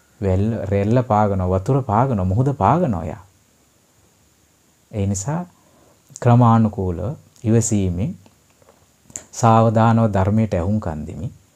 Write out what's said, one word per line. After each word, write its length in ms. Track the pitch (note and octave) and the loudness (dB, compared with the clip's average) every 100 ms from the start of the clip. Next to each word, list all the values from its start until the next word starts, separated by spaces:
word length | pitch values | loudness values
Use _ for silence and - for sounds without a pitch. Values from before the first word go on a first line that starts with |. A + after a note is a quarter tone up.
| _ - | _ -6
වැල්-, 380 | G2 F#2 A2 A2 | -2 0 0 -4
රැල්ල 400 | F#2 G2 G2+ B2+ | -2 -2 0 0
පාගනවා, 460 | A#2 G#2 G#2+ F#2+ F2+ | 2 0 2 0 0
වතුර 340 | F#2+ G2 C#3 | -2 0 -2
පාගනවා, 420 | B2 G#2 C3+ G#2+ F#2 | 0 0 0 0 -2
මුහුද 280 | G#2 C#3 | 0 -2
පාගනවා 500 | C3 G2 D#3 D#3+ F2 | 2 2 2 0 -4
එයා. 180 | - - - _ _ _ _ _ _ _ _ _ _ _ _ _ _ _ _ | -6 -12 -18 _ _ _ _ _ _ _ _ _ _ _ _ _ _ _ _
ඒ 140 | G#2 G2 | -6 -4
නිසා 360 | G2 C#3 E3+ F3+ _ _ _ _ _ _ - | -4 -4 -6 -8 _ _ _ _ _ _ -2
ක්‍රමානුකූලව 840 | A#2+ A#2+ A#2 A2+ A2 G2 F#2 E2+ F#2+ D#3+ _ _ | 4 6 6 4 2 -2 -6 -4 -8 -10 _ _
ඉවසීමෙන් 680 | G#2+ A2+ A2+ G#2 F#2+ F2 C#3 G3+ - _ _ _ _ _ _ _ _ - - | 0 0 2 -2 -2 -2 -6 -8 -18 _ _ _ _ _ _ _ _ -20 -16
සාවධානව 760 | - A2+ A2+ A2+ A2 A2+ A2+ A2+ | 0 4 4 4 2 2 2 2
ධර්මයට 460 | G2 F#2+ A2 G#2+ | 0 0 0 0
ඇහුම්කන් 520 | F2+ E2+ G#2+ F#2 D#2 D#2 | -2 -2 -4 -4 -8 -10
දෙමින් 260 | A2 A2+ - _ | -10 -12 -14 _